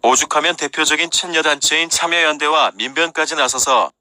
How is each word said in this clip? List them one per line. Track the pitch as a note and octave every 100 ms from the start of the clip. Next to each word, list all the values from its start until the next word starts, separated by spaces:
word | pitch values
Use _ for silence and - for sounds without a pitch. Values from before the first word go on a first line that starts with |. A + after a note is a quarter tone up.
오죽하면 | - D3+ - D3+ D#3+ E3
대표적인 | C#3+ - D3+ D3+ E3+
친여 | - F3+ E3
단체인 | D3+ C#3+ - D#3 E3
참여연대와 | - E3+ E3+ D#3+ D3+ D3 D#3 A#2 G2
민변까지 | A#2+ C#3 E3+ E3+ D#3
나서서 | D#3+ C3 C3 - B2+ F2+ _